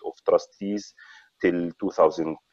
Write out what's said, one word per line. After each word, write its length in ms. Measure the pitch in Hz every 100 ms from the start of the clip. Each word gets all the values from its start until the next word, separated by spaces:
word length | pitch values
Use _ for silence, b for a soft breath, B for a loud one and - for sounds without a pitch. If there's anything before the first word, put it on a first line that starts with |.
of 80 | - - -
Trustees 680 | 90 - - 101 104 - _ B B B -
till 300 | 92 87 85 -
two 100 | 98
thousand 460 | - 80 80 80 78 _